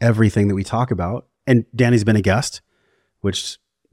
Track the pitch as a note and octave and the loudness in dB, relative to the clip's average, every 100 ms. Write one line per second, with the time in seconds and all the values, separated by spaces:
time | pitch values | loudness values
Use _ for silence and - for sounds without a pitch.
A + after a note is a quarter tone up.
0 | A#2 A2 A2 G#2 G2+ G2 F#2+ A2+ B2 F#2 | 0 4 2 2 0 -2 -4 -4 -4 -4
1 | F2 A#2 - _ - B2 A2+ A#2 A#2+ A#2+ | -6 -8 -12 _ 2 2 2 -2 2 2
2 | G#2 G#2+ F#2+ G2+ - - _ _ _ _ | 2 0 2 -2 -2 -10 _ _ _ _
3 | _ _ G2+ G2 - - _ _ _ | _ _ -6 -6 -8 -14 _ _ _